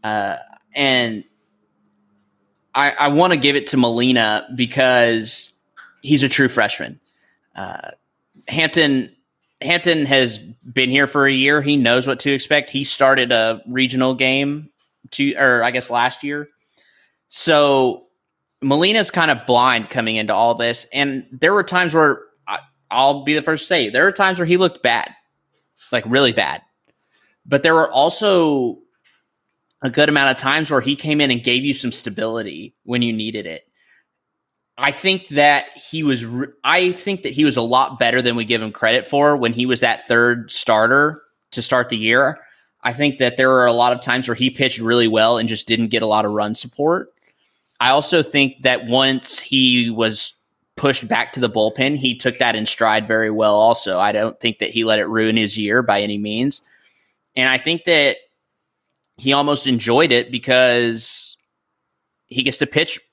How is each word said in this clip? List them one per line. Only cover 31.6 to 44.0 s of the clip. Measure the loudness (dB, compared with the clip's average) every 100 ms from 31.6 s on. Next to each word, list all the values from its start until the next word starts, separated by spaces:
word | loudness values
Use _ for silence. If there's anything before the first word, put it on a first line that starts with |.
you | -2
some | -4 -6
stability | -8 -10 -6 -6 -6 -8 -12 -18 _
when | -6 -4
you | -2
needed | -4 -6 -8 -10
it. | -14 _ _ _ _ _ _ _ _ _ _ _ -4
I | -4
think | -2 -2 -2 -2
that | 4 4 4 -2 -18
he | -10 -4
was, | -2 -2 -4
re-, | -8 -10 _
I | -2 0 0
think | -2 -6 -6
that | -6
he | 0 0
was | 0
a |
lot | 0 2 0 0
better | 0 2
than | 0 -2
we |
give | -2 -2
him | -4
credit | -2 0 0 0
for | 2 2 2
when | 0
he | -2 -2
was | 0
that | 0 -2 0
third | 2 2 0 -6
starter | -8 0 2 4 2 0 -4 _ _ _
to | -10
start | -2 -2 0
the | -2
year. | 0 2 2 -2 -16 _ _ _
I | -8
think | -2 -2 0
that | -2 2
there | 4
were | 4 4
a |
lot | 4 2
of | 2